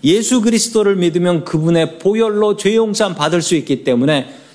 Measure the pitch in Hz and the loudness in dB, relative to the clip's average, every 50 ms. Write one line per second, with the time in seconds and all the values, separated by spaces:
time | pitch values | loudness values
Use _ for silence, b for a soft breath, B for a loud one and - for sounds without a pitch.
0 | - 143 180 220 220 - 254 247 208 233 226 226 - - - 220 208 202 196 190 | 0 0 2 2 0 0 0 2 2 2 0 0 -2 0 0 0 2 2 0 2
1 | 175 170 156 175 175 175 175 160 - - - 160 156 165 170 165 160 156 160 - | 0 0 0 0 0 0 0 -2 -2 -4 -4 -2 0 2 2 2 0 0 -4 -2
2 | - 190 214 226 226 220 208 208 214 208 202 208 - 196 220 226 220 214 202 - | -2 0 0 2 0 0 2 0 0 0 0 0 0 0 2 2 0 0 0 0
3 | 214 196 170 151 147 156 170 175 165 - 175 151 - - 139 120 - 139 123 120 | -2 -2 0 -2 -2 0 0 0 0 0 -2 -2 0 -2 -4 -2 0 0 0 2
4 | 131 147 151 139 127 B B B B B B | 2 2 0 0 -2 B B B B B B